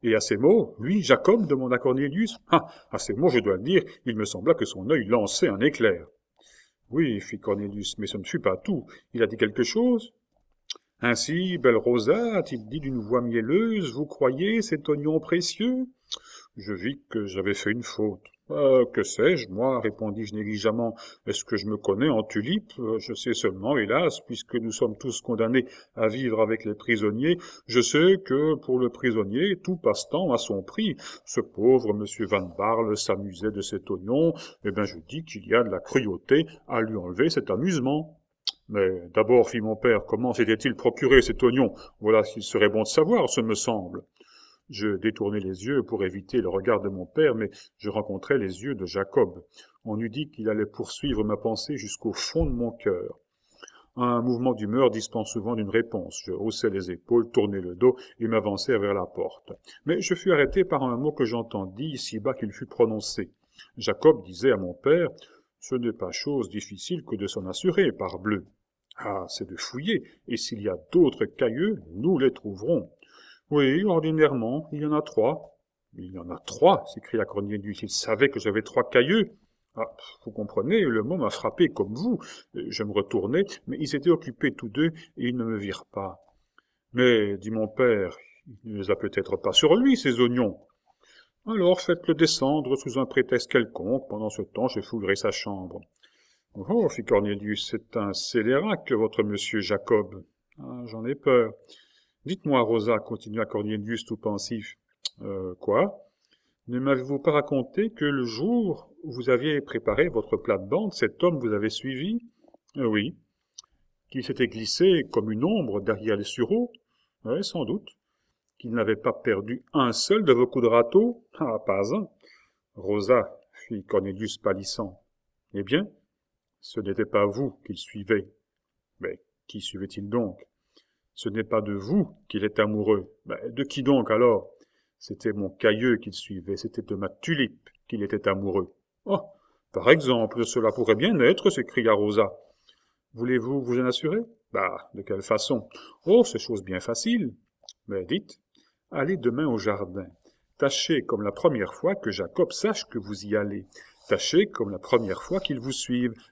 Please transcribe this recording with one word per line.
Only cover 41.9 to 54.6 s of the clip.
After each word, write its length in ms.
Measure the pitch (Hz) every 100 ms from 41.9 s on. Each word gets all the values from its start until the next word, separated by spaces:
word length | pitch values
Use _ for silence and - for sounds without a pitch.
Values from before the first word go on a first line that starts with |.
| -
Voilà 240 | 107 110
ce 80 | -
qu'il 100 | 110
serait 280 | 98 104 104
bon 120 | 107
de 60 | 107
savoir, 400 | - 156 233 131
ce 140 | 139
me 120 | 113
semble. 500 | 104 - 110 90 92 - _ _ - _ _ -
Je 280 | 101 107 95
détournai 420 | 107 104 101 104
les 240 | 95 92
yeux 180 | 113 139
pour 220 | 101 104
éviter 380 | 92 98 95 123
le 80 | 92
regard 320 | 95 98 104
de 80 | 98
mon 160 | 95 87
père, 280 | 156 151
mais 140 | 113 101 - - _
je 100 | 104
rencontrai 480 | 101 101 95 - 139
les 280 | 95 90
yeux 100 | 135
de 100 | 110
Jacob. 580 | 90 98 98 139 98 - - - - _ 113
On 120 | 107
eût 120 | 113
dit 180 | 131 147
qu'il 220 | - 107
allait 160 | 107 104
poursuivre 580 | - - - 143 110
ma 140 | 107 104
pensée 400 | 113 110 - 143
jusqu'au 340 | 104 - 113
fond 320 | - - 165
de 60 | 156
mon 220 | 120 117
cœur. 460 | 117 107 90 - - _ _ _ _ - - _ 123
Un 240 | 123 120
mouvement 320 | 123 120 127
d'humeur 380 | 107